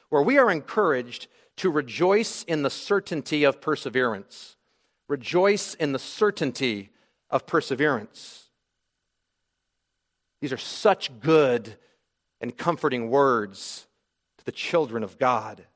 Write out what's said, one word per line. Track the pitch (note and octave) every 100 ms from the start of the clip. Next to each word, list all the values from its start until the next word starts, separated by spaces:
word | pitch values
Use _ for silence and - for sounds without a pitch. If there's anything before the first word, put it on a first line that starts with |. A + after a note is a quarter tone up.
| -
where | D3
we | D#3 C#4
are | A#3+
encouraged | E3 - - F#3 B2+ A#2+ - - _ _ -
to | F#3+
rejoice | D3+ C3 A2+ F3 G3+ G#3+ -
in | - D#3
the | C#3
certainty | - - G3+ - E3 - D3+
of | C#3+ C3
perseverance. | - D3 C3 A#2+ B2 G2+ - - - _ _ _ _ _ -
Rejoice | C#3+ A2 F3 G3 G3+ -
in | - D3
the | C3+
certainty | - - G#3 G3+ D3 - C3 G#2 G2 _ _ _ -
of | C3+ -
perseverance. | D#3+ - B2+ D3+ B2 G#2 - - - _ _ _ _ _ _ _ _ _ _ _ _ _ _ _ _ _ _ _ -
These | C#3+
are | B2+
such | - - G#3+ F#3 - A#2+
good | D3 D#3+ C#3 A#2+ G#2+ G2+ _ _ _ _ _ -
and | A#2 -
comforting | E3 D#3+ D3 B2+ A2+
words | C3+ C#3 A#2 G#2 F#2+ - - - _ _ _ _ _
to |
the | -
children | - - E3+ C3+ A2+
of | G#2 -
God. | B2+ A#2+ G#2+ G#2+ -